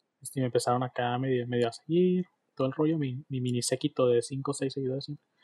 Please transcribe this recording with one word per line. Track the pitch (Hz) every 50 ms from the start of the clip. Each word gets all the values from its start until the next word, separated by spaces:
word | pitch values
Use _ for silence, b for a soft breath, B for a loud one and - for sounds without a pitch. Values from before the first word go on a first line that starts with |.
| _ _ _ _
Este, | 131 - - 139
me | 131
empezaron | 120 120 123 - 143 143 127 127
acá | 123 - - 120 120 123
medio, | 127 135 135 131 123 120
medio | 123 123 120 120
a | - -
seguir, | - - 151 165 175 185 180 180 185 175 - _ _ _ _ _
todo | - 135
el | 131 131
rollo, | - 151 156 165
mi, | 156 143 127 123 135 -
mi | - 135 127
mini | 123 123 123 123
séquito | - - 127 - - 143 - - 127
de | 123 120 120
cinco | - - 135 135 135 143
o | 139
seis | - 139 135 -
seguidores | 139 135 127 131 139 -
siempre. | - 147 - _ _ b b